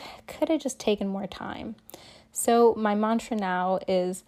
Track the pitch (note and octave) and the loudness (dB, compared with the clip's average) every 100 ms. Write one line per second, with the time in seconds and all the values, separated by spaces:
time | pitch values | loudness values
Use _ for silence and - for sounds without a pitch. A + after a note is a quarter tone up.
0 | - - - - D4+ D#4+ C4+ - - G#3 | 0 -14 -18 -4 0 0 -2 -2 0 0
1 | G3 G3 G3 - G3+ - A3+ A3 - - | -2 -4 -8 -10 -10 -10 -10 -14 -18 -20
2 | - - _ - - A#3 A#3 A3 G#3+ G#3 | -20 -20 _ -4 2 6 6 6 2 2
3 | G#3+ A3+ - A3 F#3+ F3+ F#3 F#3+ - F#3 | 2 0 -2 -4 -2 0 0 -2 0 0
4 | F3+ F#3 | 0 -4